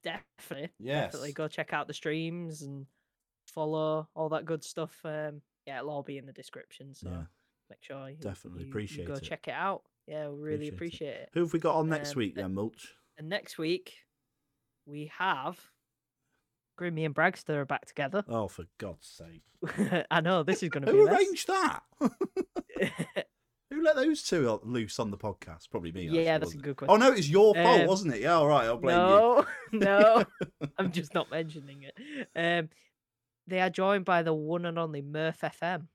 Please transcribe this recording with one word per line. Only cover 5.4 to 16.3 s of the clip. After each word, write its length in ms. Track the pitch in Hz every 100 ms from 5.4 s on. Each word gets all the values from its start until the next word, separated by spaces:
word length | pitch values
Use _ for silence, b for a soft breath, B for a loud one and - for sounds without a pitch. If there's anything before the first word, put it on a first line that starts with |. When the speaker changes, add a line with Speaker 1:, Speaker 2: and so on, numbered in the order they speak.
| _ _ -
Speaker 1:
yeah, 100 | 135
it'll 120 | 139
all 120 | 147
be 140 | 143 139
in 80 | 135
the 80 |
description, 600 | 135 - - - - 139 131
so 140 | 87
Speaker 2:
Yeah. 160 | 87 80 _ _ _ _
Speaker 1:
make 140 | -
sure 260 | - 135 135
you, 80 | 143
Speaker 2:
Definitely 460 | 104 95 - 90
Speaker 1:
you, 60 | 135
Speaker 2:
appreciate 320 | 107 107 151
Speaker 1:
you 40 | 87
go 60 | 139
Speaker 2:
it. 80 |
Speaker 1:
check 240 | - 160 -
it 40 |
out. 300 | 135 185 190 _ _ -
Yeah, 220 | 151 151
we 100 | 143
really 280 | 151 151 151
Speaker 2:
Appreciate 0 |
it. 40 |
Speaker 1:
appreciate 480 | 90 170 - 147 -
it. 80 | -
Speaker 2:
Who 60 | 170
have 120 | 170
we 60 | 165
got 160 | 160 151
on 140 | 160
next 240 | 156 147
Speaker 1:
Um, 40 | 143
Speaker 2:
week 200 | 104 -
Speaker 1:
uh, 40 |
Speaker 2:
then, 140 | 95 95
Mulch? 400 | 110 - - _ _ -
Speaker 1:
and 120 | 156
next 280 | 202 - -
week, 340 | 160 180 - - _ _ _ _ _ _ _ _ -
we 180 | 147 151 -
have 420 | 185 147 147 180 - _ _ _ _ _ _